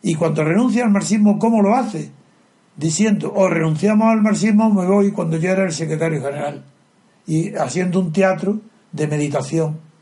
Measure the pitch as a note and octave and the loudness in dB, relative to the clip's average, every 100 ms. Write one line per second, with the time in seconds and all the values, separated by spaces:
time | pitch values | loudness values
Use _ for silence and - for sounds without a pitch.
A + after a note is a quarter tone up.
0 | F#3 D#3+ E3 D3+ D#3 F#3 B3 A3 A#3+ G3+ | -2 -2 -2 0 0 2 2 0 2 0
1 | - G#3+ G#3 G3 A3+ A3+ G3 B3 B3+ D#3+ | 2 2 2 2 2 2 2 2 0 -6
2 | D3 - _ _ _ _ _ - D#3+ D#3+ | -10 -14 _ _ _ _ _ -6 -4 0
3 | G#3+ G3 - - F#3 E3 D#3+ D#3 G3+ G#3+ | 0 0 -2 0 2 2 0 0 2 4
4 | A3 A3+ G#3+ G3+ G#3 G#3 A3 G3+ F3+ G3+ | 4 4 2 2 2 4 4 2 2 2
5 | G3+ G3+ E3+ D#3+ F3 F#3+ F#3+ D#3 D#3+ D#3 | 2 0 -2 -2 0 0 -2 -4 -4 -2
6 | E3 D3+ C3+ C#3+ D3 C#3 - _ _ _ | -2 -2 -6 -6 -8 -8 -18 _ _ _
7 | _ _ - D#3+ G3 - C#3+ D3 F3+ F3+ | _ _ -6 -4 -4 -4 -4 -2 -2 -2
8 | F3+ D#3 F#3+ F3+ F#3+ G#3+ - _ _ D#3+ | -2 0 0 0 -2 -4 -8 _ _ -6
9 | D3+ D3 D3 C#3 C3+ E3 D#3 D#3 - _ | -4 -2 -2 -4 -2 -2 -2 -6 -14 _